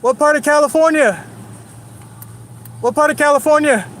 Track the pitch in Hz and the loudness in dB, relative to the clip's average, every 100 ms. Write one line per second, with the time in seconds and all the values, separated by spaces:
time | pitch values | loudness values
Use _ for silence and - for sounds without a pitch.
0 | 240 254 294 302 269 294 294 320 320 311 | -2 0 0 0 0 0 2 2 0 2
1 | 247 185 - - - - - - - - | 0 -2 -12 -20 -20 -20 -20 -20 -20 -20
2 | - - - - - - - - 233 247 | -20 -20 -20 -20 -20 -20 -20 -6 -4 0
3 | 302 302 294 285 311 302 302 233 175 - | 0 2 2 2 2 2 2 0 -2 -16